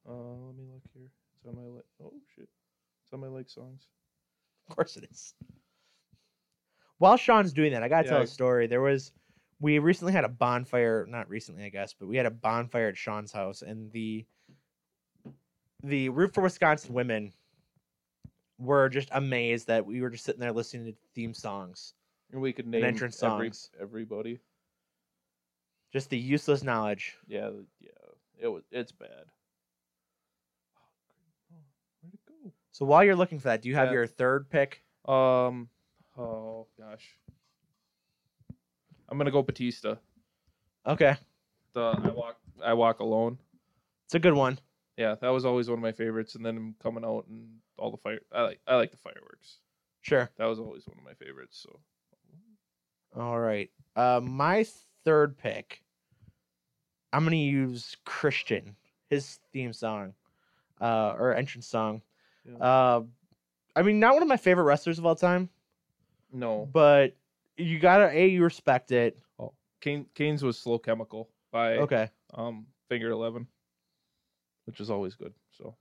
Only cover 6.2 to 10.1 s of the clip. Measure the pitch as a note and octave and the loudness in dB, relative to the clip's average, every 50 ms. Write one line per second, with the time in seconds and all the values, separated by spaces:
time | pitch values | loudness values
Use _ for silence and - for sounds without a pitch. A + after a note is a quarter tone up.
6.2 | _ _ _ _ _ _ _ _ _ _ _ _ _ _ _ _ E3 F#3 A3+ B3 | _ _ _ _ _ _ _ _ _ _ _ _ _ _ _ _ 8 8 8 8
7.2 | - - A3+ A3 G3 F3+ C3+ D3 D3+ D3+ C3 A#2 A2+ B2 D3+ E3 D3+ C3 D3+ C#3 | 6 6 6 6 4 2 2 2 2 2 2 0 0 2 4 2 4 4 2 2
8.2 | B2 A2+ - - B2+ B2+ B2 A#2+ A#2 A2+ A#2+ B2 C3+ C#3 C#3 C3+ C3+ - _ _ | 2 0 -2 -2 0 2 2 2 2 2 0 0 2 2 0 0 -4 -10 _ _
9.2 | _ _ _ _ _ _ _ _ D3+ D3+ D3+ D3+ D3 E3 F3+ - E3+ F3+ | _ _ _ _ _ _ _ _ 0 2 2 4 4 2 2 2 0 0